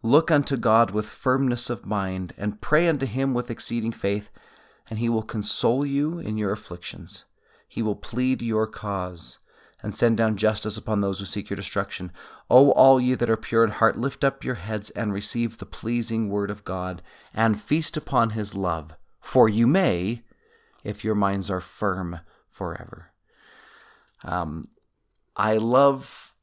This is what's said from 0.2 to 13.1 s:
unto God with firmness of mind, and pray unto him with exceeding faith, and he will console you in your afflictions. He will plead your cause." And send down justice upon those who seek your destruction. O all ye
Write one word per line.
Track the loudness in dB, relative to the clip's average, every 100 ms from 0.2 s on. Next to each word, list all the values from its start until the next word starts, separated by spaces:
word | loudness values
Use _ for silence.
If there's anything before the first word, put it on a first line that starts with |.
| 4
unto | 2 2 0
God | 4 4 4
with | 0 -4
firmness | -4 0 0 0 0 -2
of | -4
mind, | -4 -4 -2 -4 -6 -4
and | -6 -4
pray | 0 2 4
unto | 0
him | -2 -2 0
with | 0 -4
exceeding | -6 -4 -2 -4
faith, | -2 -2 -2 -4 -20 _ _ _ _ _
and | -2
he | 0
will | 0
console | -2 -4 -2 2 2 2
you | 0 0 -2 -4
in | -4 -2
your | -2
afflictions. | -2 -6 -12 -10 -12 -12 -12 -14 _ _ _ _
He | -4
will | -2 -2
plead | -4 -2 0 0
your | 0 0 -2
cause." | -4 -4 -4 -4 -8 -14 -18 _ _ _ _
And | -8
send | 0 2 2
down | 0
justice | 2 0 0 -4 -6
upon | -2 0
those | 0 -4
who | -6
seek | -6 -6
your | -6
destruction. | -4 -4 -4 -8 -10 -12 -20 -20 _
O | 6 6
all | 8 6 6
ye | 2